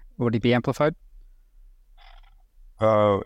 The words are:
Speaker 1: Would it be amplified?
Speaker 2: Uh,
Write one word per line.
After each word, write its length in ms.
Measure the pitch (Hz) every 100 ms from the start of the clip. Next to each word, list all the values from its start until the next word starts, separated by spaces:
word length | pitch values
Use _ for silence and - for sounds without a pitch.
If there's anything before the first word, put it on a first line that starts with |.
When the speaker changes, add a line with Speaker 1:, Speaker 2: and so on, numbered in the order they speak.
| - -
Speaker 1:
Would 160 | 120 113
it 60 |
be 120 | 120
amplified? 420 | 120 127 - 147 - - - - - _ _ - - _ - - - - _ _ _ - -
Speaker 2:
Uh, 400 | 110 107 104 98